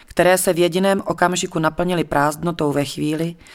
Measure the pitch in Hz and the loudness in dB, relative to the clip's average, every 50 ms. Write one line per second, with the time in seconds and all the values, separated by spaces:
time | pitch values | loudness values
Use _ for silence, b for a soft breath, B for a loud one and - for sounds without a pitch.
0 | B B - - 175 180 185 185 180 190 175 165 175 175 160 185 190 196 196 196 | B B 0 2 4 4 4 4 2 0 2 2 2 2 2 2 2 2 2 0
1 | - - 165 - 180 175 180 180 - 180 - - 156 156 156 - 180 180 180 165 | -2 -4 0 0 2 2 2 -2 -4 -4 -4 -2 -2 0 0 -2 -2 -2 0 -2
2 | 151 - 156 147 143 151 151 156 165 175 170 - 156 147 139 143 143 139 - 151 | -2 0 0 0 0 0 0 -2 -4 -6 -4 -2 -2 0 0 -2 -2 -4 -6 -6
3 | 147 151 156 156 165 170 170 B B B B | -4 -4 -2 -2 -4 -6 -6 B B B B